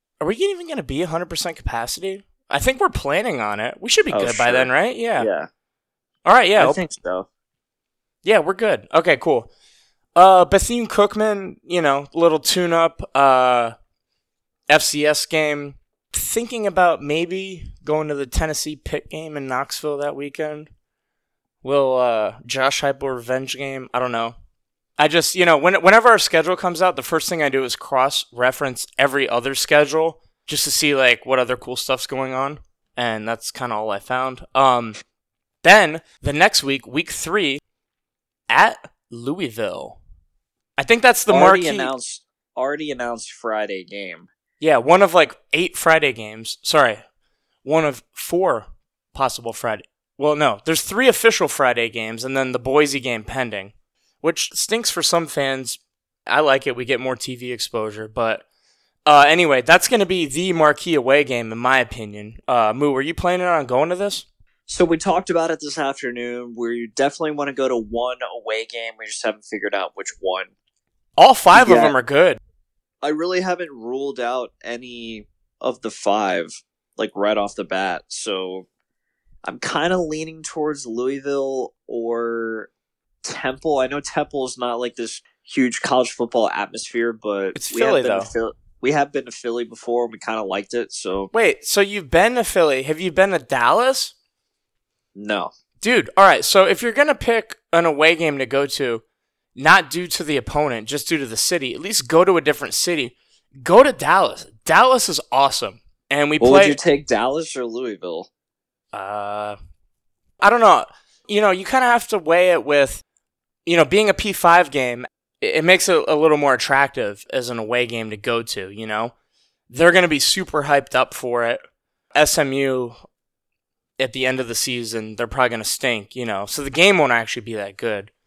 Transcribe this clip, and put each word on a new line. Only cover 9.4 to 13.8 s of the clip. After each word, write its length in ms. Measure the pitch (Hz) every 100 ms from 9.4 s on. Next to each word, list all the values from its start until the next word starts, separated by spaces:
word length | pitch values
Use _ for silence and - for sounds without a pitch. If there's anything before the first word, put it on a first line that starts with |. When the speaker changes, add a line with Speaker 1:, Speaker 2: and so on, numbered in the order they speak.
| - _ _ _ _ _ _ 170
Speaker 1:
Uh, 280 | 190 185 165
Bethune-Cookman, 1120 | 196 - 240 220 - 196 214 214 202 190 -
you 180 | - 175
know, 260 | 151 139 143
little 280 | 160 170 156
tune-up, 600 | - 185 175 165 165 - -
uh, 600 | 135 135 131 127 123 117 113